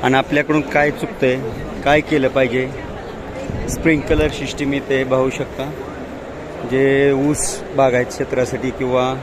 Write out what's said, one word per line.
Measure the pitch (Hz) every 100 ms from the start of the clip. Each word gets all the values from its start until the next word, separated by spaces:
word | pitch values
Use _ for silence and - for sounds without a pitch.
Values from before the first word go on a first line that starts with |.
आणि | 131
आपल्याकडून | 135 135 143 147 151
काय | 143 151 147
चुकतंय, | 147 165 - 135 131 131 - - - -
काय | 151
केलं | 151 156 131
पाहिजे. | 135 131 123 131 135 - - - - - - - - -
स्प्रिंकलर | - 165 156 131 151 151
सिस्टीम | - 135 - 143
इथे | 139 139 135
पाहू | 131 131 131
शकता, | - 139 - 135 151 131 - - - - - - - 123
जे | 131 135 139 139
ऊस | 135 143 151 - -
बागायत | - - 135 123 123
क्षेत्रासाठी | - 131 127 123 127 127
किंवा | - 127 127 127 131